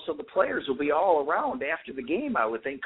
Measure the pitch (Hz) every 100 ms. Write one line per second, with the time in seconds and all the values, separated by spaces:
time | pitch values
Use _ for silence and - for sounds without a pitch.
0 | 170 151 - - 190 165 139 127 147 147
1 | 190 160 139 185 285 - 139 165 - 135
2 | 123 180 294 180 110 113 135 139